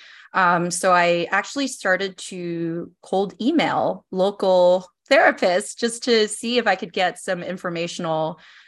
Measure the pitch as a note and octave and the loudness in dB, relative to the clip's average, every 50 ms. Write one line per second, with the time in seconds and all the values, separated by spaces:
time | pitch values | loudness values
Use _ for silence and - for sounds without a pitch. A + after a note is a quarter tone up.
0 | - - - - - - - F#3+ F#3 F3 F3+ E3+ F3 F3 F3 - - F#3+ F3+ F3 | -18 -20 -20 -20 -14 -6 -2 2 2 4 2 2 0 -2 -4 -2 2 2 4 4
1 | F3 F3 F3 E3+ E3+ - - G3 G3+ - - C#4+ C#4 B3+ - - - G3 F#3 F3+ | 4 4 2 0 0 -2 -2 -2 -2 -4 -4 -4 -4 -4 -6 -4 -2 0 0 0
2 | G3 G3 F#3+ - - - G3 F3+ F3 F3 E3+ E3 E3+ E3 E3 E3+ - - _ _ | -2 -4 -8 -10 -14 -14 -12 -10 -8 -6 -6 -6 -6 -6 -6 -6 -10 -12 _ _
3 | - - G3 F#3+ G3 G3 - - G#3 C4 E4+ C#4+ E3+ C#3 C3 C3+ - C#3+ F#3+ F#3+ | -10 -4 -2 -2 -2 -2 -4 -4 -2 0 0 2 2 0 0 0 -2 -2 -4 -6
4 | _ - - F#3 F#3 G3+ G3+ - G#3 F#3+ F#3 F3+ F3+ F3+ F3+ F#3+ F#3 - _ _ | _ -6 -2 0 0 0 0 0 2 4 4 6 6 6 4 2 0 -6 _ _
5 | _ - C4+ D4+ - - C#4 - - F#3 F3 F#3+ G#3 - - - A#3 A#3 A#3 - | _ 2 4 4 4 4 2 2 2 2 2 0 -2 -4 -8 -4 -4 -4 -4 -2
6 | - B3+ A#3 A3 G#3+ G#3 - - - A#3 A#3+ A#3+ A3 G3+ F#3+ F#3+ G#3+ - - G3+ | 0 2 2 2 2 0 -2 -6 -6 -2 -2 0 2 0 0 0 -2 -6 -2 -2
7 | F#3 F3 E3+ - - G3+ F#3 F3 F3 F#3 F#3 F#3 - F3+ E3+ E3 E3+ F3 F3 - | -2 -2 -2 -4 -6 -6 -6 -6 -6 -8 -8 -8 -8 -6 -6 -6 -6 -6 -6 -6
8 | F3 E3 D#3+ D#3 D#3 D#3+ F3 - - - - - - | -4 -2 -2 -2 -2 -4 -6 -10 -16 -20 -20 -20 -14